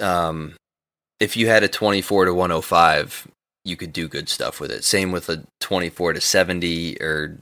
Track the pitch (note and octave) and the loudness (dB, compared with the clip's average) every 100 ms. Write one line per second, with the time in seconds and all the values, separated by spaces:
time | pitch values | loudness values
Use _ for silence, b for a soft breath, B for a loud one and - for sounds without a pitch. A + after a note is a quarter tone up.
0 | G2 F2 E2 D#2+ D#2 - _ _ _ _ | -2 0 0 -4 -10 -14 _ _ _ _
1 | _ - G#2 A#2 A2+ A2 G2+ - G#2 G2 | _ -4 -2 2 4 4 4 2 0 2
2 | - G2+ F#2 F2 F2+ D#2+ - E2+ E2 D#2 | 2 2 4 2 2 0 2 6 6 4
3 | - - - _ _ _ F#2 E2 E2+ E2+ | -2 -10 -18 _ _ _ -12 -10 -8 -8
4 | E2 C#2+ - - A#1 - C#2+ G#1+ - G2 | -8 -6 -6 -4 -6 -6 -8 -4 0 0
5 | F#2 F2+ - E2 - - - F#2+ E2+ - | 0 -2 -4 -8 -10 -12 -4 -2 -2 -2
6 | F2 D#2 - G2 F2+ F2+ F2 E2 E2+ - | -2 0 2 2 2 0 -2 -2 -4 -6
7 | D#2+ D#2 D2+ - | -4 -4 -6 -10